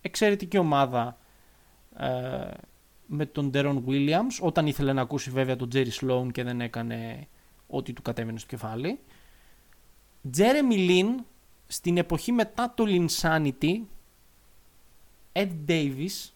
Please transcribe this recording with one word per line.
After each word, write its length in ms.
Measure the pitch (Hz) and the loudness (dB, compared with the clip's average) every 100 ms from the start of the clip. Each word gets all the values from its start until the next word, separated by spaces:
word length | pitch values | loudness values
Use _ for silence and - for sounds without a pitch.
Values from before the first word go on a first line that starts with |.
Εξαιρετική 580 | - - 214 202 185 202 | -8 2 2 2 2 2
ομάδα, 600 | 170 143 139 123 117 123 _ _ _ _ _ _ _ - | 4 4 4 2 -2 -6 _ _ _ _ _ _ _ -8
ε, 540 | 135 127 127 131 135 - - _ _ _ _ | -4 -4 -4 -8 -8 -12 -18 _ _ _ _
με 200 | 147 147 | -6 -4
τον 240 | - 143 | -2 0
Ντέρον 320 | 135 143 139 | 2 2 0
Βίλιαμς, 560 | 123 139 139 165 240 233 | 0 0 4 2 0 0
όταν 240 | 180 165 151 | 0 2 0
ήθελε 260 | 139 143 | 2 0
να 100 | 135 | 0
ακούσει 280 | 123 143 131 | 0 -4 -4
βέβαια 260 | 131 131 127 | -2 0 0
τον 120 | 127 | 0
Τζέρι 220 | 131 127 | 0 0
Σλόουν 400 | 113 131 127 127 | -2 0 0 0
και 120 | 120 | -4
δεν 180 | 123 123 | -4 -4
έκανε 680 | 120 117 117 117 113 127 143 - _ _ _ | -6 -6 -6 -6 -8 -12 -16 -20 _ _ _
ό,τι 260 | 139 127 | -6 -6
του 100 | 120 | -8
κατέβαινε 360 | - 120 113 113 | -6 -6 -6 -8
στο 100 | - | -10
κεφάλι. 520 | 123 110 113 147 269 - - - - - - _ - _ - _ _ 139 | -10 -8 -6 -4 -6 -10 -20 -20 -20 -20 -20 _ -20 _ -20 _ _ -8
Τζέρεμι 460 | 127 208 285 269 214 | 2 4 6 4 4
Λίν, 480 | 180 180 196 254 240 - _ - - | 6 6 4 0 -6 -20 _ -20 -12
στην 300 | - - 175 | -6 0 0
εποχή 360 | 175 165 - | 2 -2 0
μετά 400 | 240 220 - 240 | 0 0 -2 -4
το 100 | - 220 | 0 2
Linsanity, 920 | 180 170 - 170 160 147 127 147 196 220 - - _ _ _ _ - - - - - - _ - | 4 2 0 2 2 0 0 0 0 -4 -14 -20 _ _ _ _ -20 -20 -20 -20 -20 -20 _ -8
Ed 180 | - 202 170 147 | -2 -2 -4 -2
Davis 640 | 165 147 135 170 - - | 0 0 -2 -6 -8 -12